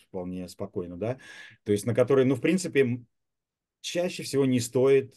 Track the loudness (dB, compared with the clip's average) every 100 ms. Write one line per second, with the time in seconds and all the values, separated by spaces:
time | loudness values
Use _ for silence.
0 | _ -12 -10 -10 -12 -12 -10 -8 -10 -6
1 | -6 -6 -12 -20 -20 -10 -2 -2 0 0
2 | 4 4 4 2 0 0 0 2 2 0
3 | -8 _ _ _ _ _ _ _ -8 -4
4 | -4 -6 -4 0 2 0 0 2 4 4
5 | 2